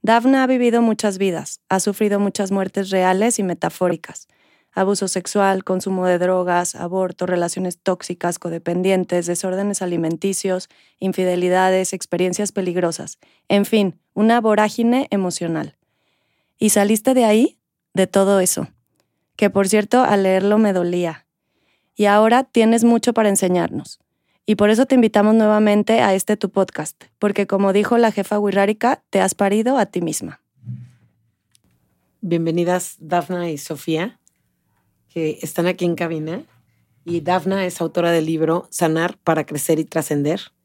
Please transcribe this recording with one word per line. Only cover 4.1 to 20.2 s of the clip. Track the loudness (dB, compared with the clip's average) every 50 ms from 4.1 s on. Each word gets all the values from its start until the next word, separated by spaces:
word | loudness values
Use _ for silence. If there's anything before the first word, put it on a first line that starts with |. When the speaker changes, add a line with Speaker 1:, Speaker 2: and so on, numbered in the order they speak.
| -18 -20 -20 _ _ _ _ _ _ _ _ _
Speaker 1:
Abuso | _ -2 0 0 0 -2 -2 -4
sexual, | -4 -6 -6 -4 -2 0 2 2 0 0 -2
consumo | -4 -4 -4 -2 -4 -4 -2 0
de | 0 0 2
drogas, | 2 0 0 0 0 0 0 0 -2 -4 -8
aborto, | -8 -8 -6 -4 -4 -4 -4 -4 -6 -4
relaciones | -2 -2 -2 -2 -4 -4 -4 -6 -6 -6 _
tóxicas, | _ -4 -4 -4 -6 -12 -10 _ -4 -6 -6 -6
codependientes, | -8 -8 -8 -6 -6 -4 -4 0 0 2 2 0 0 0 -2 -2 -2
desórdenes | -2 -6 -4 -4 -4 -4 -4 -4 -4 -4 -4
alimenticios, | -4 -4 -4 -2 -2 -4 -4 -2 -4 -4 -4 -2 -2 -2 -4 -4 -6 _ _ _ _ _ _ _
infidelidades, | -6 -4 -2 0 -2 0 0 0 0 2 2 2 2 2 2 0 0 -2
experiencias | -6 -8 -8 _ -4 -2 -2 -2 -2 -4 -4 -4
peligrosas. | -4 -4 -4 -2 -2 -2 -2 -2 -4 -6 -12 -14 -16 _ _ _ _ _ _ _
En | 0 0 2
fin, | 2 2 2 2 0 -2 _ _ _ _
una | 0 2 4 4 4
vorágine | 2 2 2 2 2 0 0 0 0 2 2 0 0 -2
emocional. | -2 -2 -2 -4 -4 -6 -6 -4 -4 -4 -6 -8 _ _ _ _ _ _ _ _ _ _ _ _ _ _ _ _ _
¿Y | _ 0 2
saliste | 2 2 2 2 2 2 2 2
de | 4 4 4
ahí? | 4 4 4 4 2 _ _ _ _ _ _ _ _
De | _ -2 0
todo | 2 2 2 2 4 2 2
eso. | 2 0 -2 -4 -6 -8 _ _ _ _ _ _ _ _ _ _ _ _ _
Que, | 0 0 0
por | 2 0 0 2
cierto, | 2 0 0 2 2 2
al | 4 4 2 2